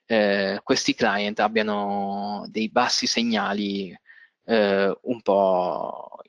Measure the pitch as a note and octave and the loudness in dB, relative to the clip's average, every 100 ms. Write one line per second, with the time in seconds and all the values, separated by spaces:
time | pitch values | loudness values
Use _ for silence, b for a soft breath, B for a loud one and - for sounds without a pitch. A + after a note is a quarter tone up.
0 | - A2+ G#2 G2+ G2 G2+ - C3+ - C#3 | -2 2 2 2 0 -2 0 0 0 0
1 | A#2 G2+ G#2 G#2+ G#2+ A2 G#2+ G#2 G2+ G2+ | 0 0 -2 0 0 0 0 -2 -2 -2
2 | G2 G2 G2+ G2+ - A2 A2 B2 B2 - | -4 -4 -6 -8 -6 -4 -2 0 2 0
3 | A#2+ - A#2 A2 G2 G2+ G2+ G2 F#2 G2 | -2 0 0 0 -2 -2 -2 -4 -6 -12
4 | B B B B - A2+ G#2 G2 G2 - | B B B B 0 2 4 4 2 0
5 | - A2+ - G2 G2 F2+ F2+ - - - | -4 -4 2 4 4 4 0 -2 -6 -10
6 | - - | -14 -16